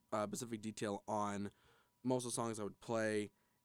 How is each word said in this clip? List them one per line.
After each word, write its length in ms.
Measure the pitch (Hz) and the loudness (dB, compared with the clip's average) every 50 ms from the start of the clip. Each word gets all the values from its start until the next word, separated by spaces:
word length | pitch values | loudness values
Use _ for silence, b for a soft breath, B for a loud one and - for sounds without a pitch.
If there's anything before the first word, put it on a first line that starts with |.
| _ _ - | _ _ 0
uh, 140 | 110 107 | 0 2
specific 360 | 101 104 - 123 117 117 107 104 | 0 0 -4 -4 -4 -4 -4 -4
detail 420 | 110 107 - 117 104 101 98 - - | -6 -4 -2 -2 0 0 -2 -2 0
on 420 | 110 104 104 101 101 101 101 101 b b b b b b b b b b - | 2 2 2 2 0 -2 -2 -4 b b b b b b b b b b 0
most 200 | 123 127 127 123 | 2 2 2 2
of 80 | 120 113 | 0 -2
the 20 | |
songs 220 | - 117 117 110 110 | 0 0 -2 -2 -2
I 40 | 104 | -4
would 160 | 98 95 - | -6 -6 -8
play. 500 | - - 117 113 110 110 107 104 104 101 - _ _ _ _ _ _ | -4 -2 0 2 2 4 2 2 0 -2 -6 _ _ _ _ _ _